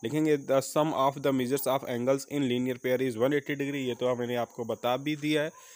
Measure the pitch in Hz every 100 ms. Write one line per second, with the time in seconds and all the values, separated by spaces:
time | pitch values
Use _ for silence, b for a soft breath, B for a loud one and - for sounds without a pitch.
0 | 113 147 156 151 135 135 - - 156 147
1 | 135 139 139 135 123 139 127 135 - 123
2 | 123 135 - 143 135 123 127 127 127 127
3 | 131 110 127 147 139 143 143 143 131 117
4 | 123 123 120 120 - - 113 113 120 127
5 | 143 151 147 151 151 - B